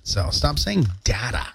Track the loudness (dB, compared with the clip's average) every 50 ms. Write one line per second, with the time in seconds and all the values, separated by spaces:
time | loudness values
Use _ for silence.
0 | _ -4 -2 0 0 0 0 2 2 2 2 2 0 0 2 2 2 2 0 -2
1 | _ -2 -2 -2 -2 -2 -4 -4 -4 -4